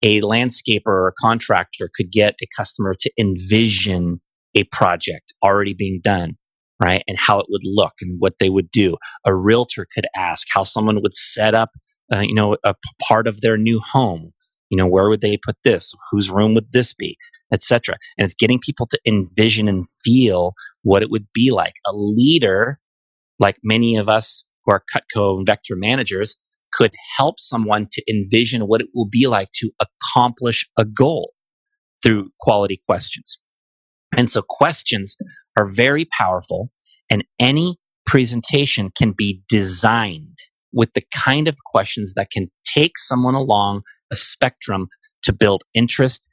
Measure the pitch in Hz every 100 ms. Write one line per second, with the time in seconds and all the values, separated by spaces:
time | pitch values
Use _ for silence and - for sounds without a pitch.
0 | 110 104 101 113 123 - - 107 - 98
1 | 92 - 113 113 - 92 90 - 87 -
2 | 95 104 104 - - - 101 - 98 95
3 | - - 104 90 92 107 113 98 98 92
4 | 87 87 _ _ _ - 98 - 95 87
5 | - 78 - - 98 101 101 95 98 92
6 | 104 98 82 76 _ _ _ - 90 92
7 | - - - 101 98 101 95 101 92 -
8 | 95 90 95 - 95 95 85 - 98 82
9 | - - - 95 95 117 120 - 95 -
10 | - 95 90 85 - 98 98 - 107 104
11 | 98 - - - 107 110 113 - _ _
12 | - 98 104 107 104 104 104 98 - -
13 | - 110 113 104 113 110 110 113 110 135
14 | 120 85 82 _ _ _ - 92 92 95
15 | 101 107 104 104 - 107 135 95 - -
16 | - 104 95 95 107 110 110 123 123 -
17 | 87 - - _ - 104 - 120 - -
18 | - - 98 - 113 123 - - 117 -
19 | - 107 92 - 110 107 107 95 87 -
20 | - 123 123 92 87 - - _ - 98
21 | 107 110 104 - 127 107 85 - 104 101
22 | 104 107 131 165 110 95 117 143 _ _
23 | _ _ _ - 101 - 107 113 117 113
24 | 104 110 110 - - _ - 101 - -
25 | - 110 101 95 95 104 - 92 104 135
26 | 107 98 110 - _ _ _ - 113 -
27 | - - 143 - - 117 107 107 104 -
28 | - 110 98 113 117 120 101 110 - 123
29 | 104 117 135 107 95 - 110 - 101 -
30 | - 135 123 117 123 113 - - 107 107
31 | 135 156 - _ _ _ _ _ _ _
32 | 117 107 98 - - 107 101 95 - 90
33 | - - - - _ _ _ _ _ _
34 | _ - 120 113 - - 143 156 - 107
35 | 95 - - - _ - 101 98 127 147
36 | 160 - 98 92 - 87 113 _ _ _
37 | - 104 - - 120 143 175 175 _ _
38 | - 135 123 120 - 143 139 - 95 -
39 | 113 92 104 95 - 110 92 87 110 117
40 | 107 82 78 - - _ _ 120 113 -
41 | - - - 139 156 143 - 117 101 -
42 | 101 95 98 - 92 _ - - 160 -
43 | - 127 123 135 131 104 101 101 - _
44 | - - - - 127 - - 98 92 _
45 | _ _ - 101 107 98 _ 113 117 -
46 | 131 - _